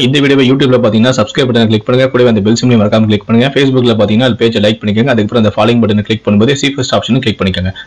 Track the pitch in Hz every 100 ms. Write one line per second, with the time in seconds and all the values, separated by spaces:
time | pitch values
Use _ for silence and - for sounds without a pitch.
0 | 131 143 139 139 127 135 139 123 113 110
1 | 123 123 - - 127 117 113 107 - 127
2 | 131 123 123 110 104 117 127 117 104 110
3 | 110 104 - 117 131 143 135 131 120 110
4 | 101 110 127 107 226 113 104 110 107 104
5 | 139 113 104 120 107 - 110 120 113 104
6 | 101 110 - 101 117 139 139 139 123 110
7 | - 127 110 - 95 92 92 -